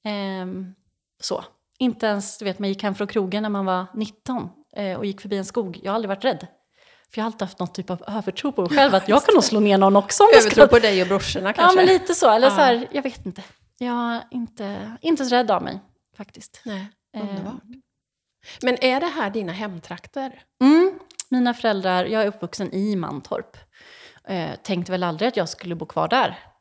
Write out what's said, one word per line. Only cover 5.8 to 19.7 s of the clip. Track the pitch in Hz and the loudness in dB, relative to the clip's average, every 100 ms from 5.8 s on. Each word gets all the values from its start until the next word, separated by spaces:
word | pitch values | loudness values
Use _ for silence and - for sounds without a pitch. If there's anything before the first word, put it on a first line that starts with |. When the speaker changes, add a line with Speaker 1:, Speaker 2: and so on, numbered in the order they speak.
Speaker 1:
Jag | 196 | -6
har | 214 | -4
aldrig | 214 | -4
varit | 196 254 | -4 -4
rädd. | 233 - _ _ _ _ _ _ | -6 -10 _ _ _ _ _ _
För | - | -8
jag | |
har | 226 | -8
alltid | 220 | -6
haft | 185 - | -10 -8
någon | 180 | -10
typ | - 180 | -10 -10
av | 175 - | -10 -8
övertro | 214 196 - 285 | -8 -8 -6 -6
på | - | -4
mig | 175 | 0
själv, | 294 277 190 | 2 4 2
att | 190 | 4
jag | 240 - | 2 6
kan | 381 | 4
nog | |
slå | 233 220 | 4 2
ner | 208 196 | 4 6
någon | 196 202 | 6 4
också | 196 - | 2 4
om | 415 | 8
jag | 453 | 8
ska | 214 - | 8 6
Speaker 2:
Övertro | 277 240 | 8 8
på | |
dig | 220 196 | 4 2
och | 180 | 0
brorsorna, | 196 - - 190 | -2 -2 -4 -4
Speaker 1:
Ja, | |
Speaker 2:
kanske? | 214 349 370 | 2 4 6
Speaker 1:
men | 370 | 6
lite | 370 370 349 | 4 2 2
så. | 285 | 4
Eller | 220 262 | 6 4
Speaker 2:
Ja. | 302 | 6
Speaker 1:
så | |
här, | 277 233 254 | 4 4 -2
jag | 285 | -6
vet | 269 - 196 | -8 -8 -14
inte. | 180 - _ _ _ | -14 -18 _ _ _
Jag | 247 240 240 233 | -6 -4 -4 -6
är | - | -8
inte, | 247 226 - 202 196 208 233 | -10 -10 -10 -12 -10 -12 -8
inte | 330 311 254 | -2 -2 2
så | 247 | 0
rädd | 226 | 2
av | 180 | 0
mig, | 175 196 _ _ _ _ | -2 -12 _ _ _ _
faktiskt. | 202 - - - 240 | -20 -20 -20 -18 -12
Speaker 2:
Nej, | 196 202 _ _ 220 | -12 -12 _ _ -12
Speaker 1:
Ehm. | 208 | -10
Speaker 2:
underbart. | 196 196 262 214 254 _ _ _ _ _ _ - - | -10 -12 -14 _ -20 _ _ _ _ _ _ -20 -6
Men | 254 247 | -4 -2
är | 262 262 | -2 -2
det | 339 | -4
här | 302 202 | -6 -6
dina | 214 185 | -6 -8
hemtrakter? | 185 208 | -8 -10